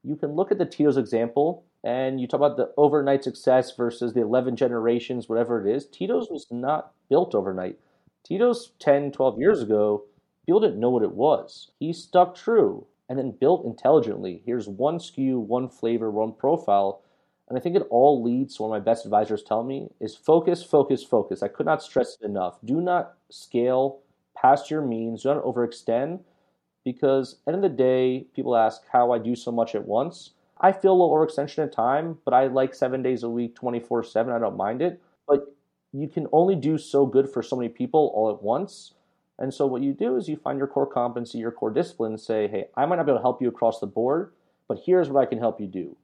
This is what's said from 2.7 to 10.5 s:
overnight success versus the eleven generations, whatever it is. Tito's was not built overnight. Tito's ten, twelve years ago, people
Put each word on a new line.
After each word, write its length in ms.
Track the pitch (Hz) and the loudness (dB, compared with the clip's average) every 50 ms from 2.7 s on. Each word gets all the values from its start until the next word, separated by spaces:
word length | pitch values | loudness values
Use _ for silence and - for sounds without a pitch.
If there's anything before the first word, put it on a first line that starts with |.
| - | 2
overnight 480 | - 147 143 147 147 139 139 139 139 139 | 4 4 4 4 2 2 2 0 0 0
success 500 | 131 - - - 139 127 131 127 - - | -4 -10 -2 2 4 4 4 2 0 -4
versus 400 | - 123 117 117 - 120 120 - | -4 -4 -4 -4 -4 -6 -2 0
the 80 | 123 | 0
eleven 360 | 113 107 120 127 123 127 120 | 0 2 0 0 0 0 -2
generations, 720 | 110 139 120 120 117 110 117 120 120 117 - 127 123 107 - | 0 -2 -2 0 0 0 0 0 0 -2 -4 -8 -8 -4 -2
whatever 360 | 113 113 120 120 120 113 98 | 0 0 0 0 -2 0 0
it 80 | 101 113 | 0 -2
is. 140 | 135 - | -2 -4
Tito's 420 | _ - - 185 196 247 262 233 - | _ -10 -8 -4 -2 -2 -2 -2 -4
was 220 | - 143 - _ | -10 -12 -10 _
not 400 | 120 120 127 135 151 151 - - _ _ _ | -10 -6 -2 -2 -2 -4 -4 -10 _ _ _
built 260 | _ 135 160 185 180 - | _ 2 2 2 2 0
overnight. 460 | 107 92 98 92 92 92 92 - _ _ _ _ _ _ _ _ _ _ | -2 -2 -2 -4 -4 -6 -8 -10 _ _ _ _ _ _ _ _ _ _
Tito's 500 | - 165 196 240 247 233 240 - - _ _ | -6 0 2 2 2 2 -2 -6 -18 _ _
ten, 340 | - 156 139 143 143 139 139 | 2 2 2 2 2 -4 -2
twelve 260 | - 131 131 104 110 | 0 0 0 0 2
years 220 | 139 190 220 151 | 2 2 2 2
ago, 420 | 120 104 107 104 104 104 104 104 - _ _ _ _ _ _ _ _ | 0 0 2 2 2 2 0 -2 -4 _ _ _ _ _ _ _ _
people 140 | - | 2